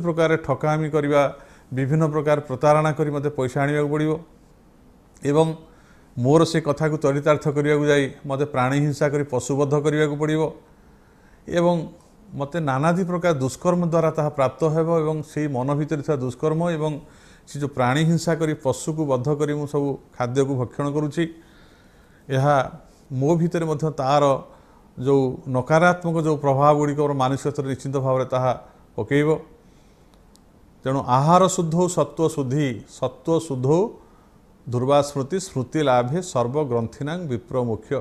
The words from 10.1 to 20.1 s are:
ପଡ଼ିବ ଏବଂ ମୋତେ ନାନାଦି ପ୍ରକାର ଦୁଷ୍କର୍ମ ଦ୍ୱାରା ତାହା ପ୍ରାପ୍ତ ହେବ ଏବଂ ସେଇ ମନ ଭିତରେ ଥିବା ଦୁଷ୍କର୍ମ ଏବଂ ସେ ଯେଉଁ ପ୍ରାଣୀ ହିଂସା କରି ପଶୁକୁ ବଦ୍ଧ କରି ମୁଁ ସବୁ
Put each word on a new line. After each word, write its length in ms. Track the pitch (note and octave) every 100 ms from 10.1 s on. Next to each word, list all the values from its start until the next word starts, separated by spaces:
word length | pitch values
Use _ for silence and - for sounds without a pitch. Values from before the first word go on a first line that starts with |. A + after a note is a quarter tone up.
| D3
ପଡ଼ିବ 240 | D#3 D#3 D#3 - - - - - _ _ - - -
ଏବଂ 280 | F3 F3 E3+ D#3 - - _ -
ମୋତେ 240 | C3+ C#3 F3 D3
ନାନାଦି 320 | C3 D#3+ F3 F3
ପ୍ରକାର 220 | F3+ F3 D3
ଦୁଷ୍କର୍ମ 380 | C3 - F3+ F3 E3+
ଦ୍ୱାରା 240 | E3 D#3+ D#3
ତାହା 120 | D3+ D3
ପ୍ରାପ୍ତ 220 | C3 - D#3+
ହେବ 140 | D#3+ D#3+ E3
ଏବଂ 140 | D#3 D#3 D3
ସେଇ 160 | D3+ D3+ C3
ମନ 120 | C3+ C#3+
ଭିତରେ 240 | D3 D3+
ଥିବା 160 | C#3 C#3+ C3
ଦୁଷ୍କର୍ମ 340 | - D#3 D#3+ F3 D#3
ଏବଂ 160 | D#3 D3 - - - - -
ସେ 80 | C#3+
ଯେଉଁ 100 | C#3+ -
ପ୍ରାଣୀ 240 | B2 C#3 D#3+
ହିଂସା 220 | E3 - D#3+
କରି 140 | D#3+ D3+ C3
ପଶୁକୁ 360 | B2 - D#3 D3
ବଦ୍ଧ 220 | C3 B2+ D3
କରି 140 | D3
ମୁଁ 120 | D3 C#3+
ସବୁ 140 | D3 C#3+ C3+ -